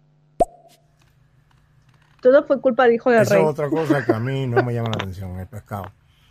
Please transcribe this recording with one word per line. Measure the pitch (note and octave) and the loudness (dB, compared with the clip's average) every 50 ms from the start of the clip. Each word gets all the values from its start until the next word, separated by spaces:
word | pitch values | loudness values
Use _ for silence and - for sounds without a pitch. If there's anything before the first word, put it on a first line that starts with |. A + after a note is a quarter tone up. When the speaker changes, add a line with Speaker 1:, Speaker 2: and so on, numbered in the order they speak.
| _ _ _ _ _ _ _ - - - - - _ _ _ _ _ _ _ _ _ _ _ _ _ _ _ _ _ _ _ _ _ _ _ _ _ _ _ _ _ _ _ _ | _ _ _ _ _ _ _ -2 -2 -2 -4 -8 _ _ _ _ _ _ _ _ _ _ _ _ _ _ _ _ _ _ _ _ _ _ _ _ _ _ _ _ _ _ _ _
Speaker 1:
Todo | - B3+ C4 D4 D4+ | 4 4 6 6 4
fue | - C#4+ B3+ | 2 0 0
culpa | - C4 A#3+ A#3+ C4 A#3+ | 0 0 0 2 4 4
de | A#3 | 2
Hijo | A#3 - C4 | 2 2 2
del | A#3+ A3+ G#3 | 2 4 4
Speaker 2:
Esa | - G#3 | 4 2
es | G3 | 2
Speaker 1:
Rey. | D#3 D#3 | 2 2
Speaker 2:
otra | D3 D3+ D3+ C#3+ | 0 -2 -4 -4
cosa | D3 D#3+ D#3+ C#3+ D3 C#3+ C3+ | -2 -2 0 0 0 0 0
que | - - | 0 -2
a | A2 | -2
mí | A2+ C3 C3+ C3+ C3+ | -2 -4 -4 -4 -4
no | B2+ A#2+ - B2 | -2 -2 -2 -2
me | B2 A#2+ | -2 -2
llama | A#2 A#2 A#2 | -4 -4 -4
la | A2 | -6
Speaker 1:
<laughs> | A2 G#2 | -6 -8
Speaker 2:
atención, | F#2+ F2+ F#2 F#2+ F#2 F2+ F#2 | -8 -10 -12 -12 -12 -10 -12
el | F#2 | -12
pescado. | - - G#2 - - G#2+ G2+ F#2 - - _ _ _ _ _ _ _ | -14 -16 -18 -16 -12 -12 -12 -12 -12 -16 _ _ _ _ _ _ _